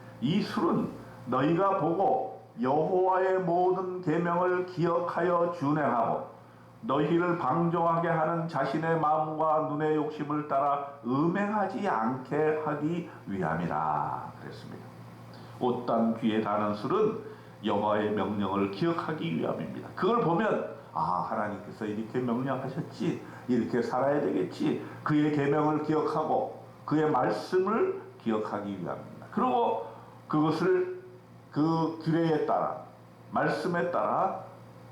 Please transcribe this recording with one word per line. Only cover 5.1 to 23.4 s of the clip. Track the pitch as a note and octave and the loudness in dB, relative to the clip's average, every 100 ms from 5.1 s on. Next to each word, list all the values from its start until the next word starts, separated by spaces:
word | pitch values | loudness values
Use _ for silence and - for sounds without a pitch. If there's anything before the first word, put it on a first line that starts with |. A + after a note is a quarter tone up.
| - F3 F3 E3+ - | 0 2 4 2 0
준행하고 | C#3 D#3 C3+ A#2+ A2+ - - - - - - - | 0 2 2 2 2 -2 -6 -14 -20 -20 -20 -10
너희를 | A2+ C#3+ D3+ E3+ F3+ E3 | 0 2 4 2 2 2
방종하게 | B2+ E3 E3+ E3+ E3+ E3 E3+ | 0 2 2 2 2 2 2
하는 | E3 D#3+ E3+ E3 | 2 2 0 -2
자신의 | C3+ - D#3+ E3 E3 | -2 0 0 0 2
마음과 | D3+ D#3 D#3 D#3 D#3 D#3 C#3+ | 2 2 0 0 2 2 2
눈의 | D3 D#3 D3+ | 0 2 2
욕심을 | C#3+ - C#3+ D3 D3 | 0 -4 -2 -2 0
따라 | C#3 C#3+ C#3+ C#3+ - A#2+ | 0 2 0 -4 -8 0
음행하지 | C3+ E3+ G3 G3+ G#3+ F#3+ C3 G3+ | 2 2 2 0 0 -2 -2 0
않게 | A2+ A2+ C3 - C#3+ D#3 D3+ D3+ | 2 0 -2 -2 0 2 2 -2
하기 | D3 D3+ E3+ - - - | -2 -2 -2 -6 -12 -6
위함이라 | F#2+ D#2+ E2 E2+ D2+ D#2 D2+ D2 - - - | -2 0 0 -2 0 0 0 -2 -4 -8 -12
그랬습니다. | - - - - - - - - - - - - | -14 -12 -12 -14 -14 -16 -18 -18 -18 -18 -16 -2
옷단 | B2 A#2+ - A#2+ A2+ A2 | -2 0 0 2 2 2
귀에 | A2+ G#2+ | 2 2
다는 | G2+ G#2 G#2 | 2 0 0
술은 | G#2 - G3+ - - - - - - G#2 | -2 0 2 2 0 -10 -16 -18 -6 -2
여호와의 | G#2 G#2+ G#2+ G#2 | 0 2 2 2
명령을 | G#2 F#2+ G#2 F#2+ G2 G2 | 0 -2 -2 0 0 0
기억하기 | - E3+ E3 - D#3 E3 D#3+ | 0 0 0 -4 -4 -2 -2
위함입니다. | - - - - - - | -2 -4 -6 -8 -10 -2
그걸 | F#3+ A#3 | 2 2
보면 | A3+ G3+ G#3+ D#3 - - - | 4 2 2 0 -2 -10 -8
아, | D#2+ E2 F2+ - | -4 0 0 -2
하나님께서 | G2 G#2 G2 - - G#2+ | -2 -4 -6 -12 -8 -4
이렇게 | G#2 A2 B2+ | -4 -4 -2
명령하셨지, | B2 A#2+ C3+ B2+ D3 - - - F3 - - - | 0 0 -2 -2 -4 -6 -8 -4 -2 -2 -8 -12